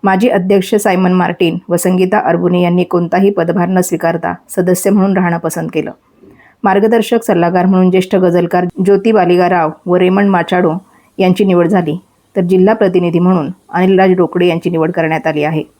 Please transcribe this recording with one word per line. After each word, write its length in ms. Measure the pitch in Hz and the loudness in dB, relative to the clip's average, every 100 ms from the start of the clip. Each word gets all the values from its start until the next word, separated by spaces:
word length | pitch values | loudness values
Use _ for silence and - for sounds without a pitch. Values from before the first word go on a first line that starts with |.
माजी 260 | 196 190 240 | 2 2 2
अध्यक्ष 460 | 190 185 202 185 214 | 0 0 0 0 -2
सायमन 380 | 208 180 185 | 0 0 0
मार्टिन 440 | 185 180 175 175 175 - | 0 -2 -2 -2 -4 -4
व 60 | 170 | -2
संगीता 440 | 180 185 185 190 | 0 0 0 0
अरबुने 420 | - 170 175 180 | 0 0 0 0
यांनी 220 | 175 175 | 0 0
कोणताही 480 | 175 180 170 180 196 | 0 -2 -2 0 0
पदभार 360 | 202 170 175 175 | 0 -2 -2 0
न 140 | 185 | 0
स्वीकारता 520 | 185 160 165 165 - 175 _ | -2 -2 -2 -2 -6 -8 _
सदस्य 400 | - 180 180 196 | -4 0 0 0
म्हणून 280 | 202 196 190 | 2 2 0
राहणं 200 | 175 170 | 0 -2
पसंत 320 | 165 165 160 | -4 -6 -6
केलं. 180 | 160 - - _ _ - - _ _ | -6 -8 -12 _ _ -20 -20 _ _
मार्गदर्शक 600 | 202 196 214 226 220 233 | 0 2 2 0 0 -2
सल्लागार 420 | - 170 170 180 180 | 0 0 0 0 2
म्हणून 260 | 185 185 | 2 2
ज्येष्ठ 240 | 185 185 196 | 2 0 0
गझलकार 500 | 185 175 175 180 180 - 190 | 2 0 0 -2 -4 -2 0
ज्योती 260 | 196 226 | 2 2
बालिगा 380 | 214 175 175 180 | 2 2 2 2
राव 200 | 180 160 160 - | 0 -2 -6 -2
व 100 | 180 | 0
रेमंड 340 | 180 190 202 | 2 2 2
माचाडो 440 | 185 170 180 170 170 - _ _ - | 0 0 0 0 -2 -8 _ _ -2
यांची 280 | 185 185 202 | 0 2 2
निवड 220 | 175 175 | 2 2
झाली, 300 | 190 165 165 _ _ _ - | 0 -2 -6 _ _ _ -6
तर 60 | |
जिल्हा 320 | 180 185 185 | 0 2 2
प्रतिनिधी 460 | 226 196 180 175 170 | 2 0 0 0 0
म्हणून 300 | 180 185 143 185 _ | 0 0 -2 -10 _
अनिलराज 420 | 170 185 190 190 | -2 2 2 2
रोकडे 360 | 180 170 180 180 | 2 0 0 0
यांची 220 | 165 175 | 0 -2
निवड 220 | 170 160 | -2 -2
करण्यात 360 | 175 160 160 160 | -2 -2 -2 -4
आली 160 | 151 | -2
आहे. 200 | 147 156 - _ | -2 -4 -6 _